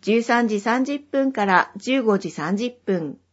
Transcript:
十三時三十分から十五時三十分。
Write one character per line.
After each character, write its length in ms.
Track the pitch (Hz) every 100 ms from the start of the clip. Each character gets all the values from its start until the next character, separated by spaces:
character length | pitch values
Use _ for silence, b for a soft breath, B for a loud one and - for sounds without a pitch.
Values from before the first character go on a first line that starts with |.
十 220 | - 226
三 260 | 226 240 233
時 120 | 208
三 240 | 202 240
十 140 | 262 285
分 340 | - 277 269
か 120 | 262
ら 280 | 202 180 - -
十 260 | - 262
五 140 | 220 196
時 140 | 175
三 260 | - 156 196
十 140 | 240
分。 480 | 247 - 185 156 135 _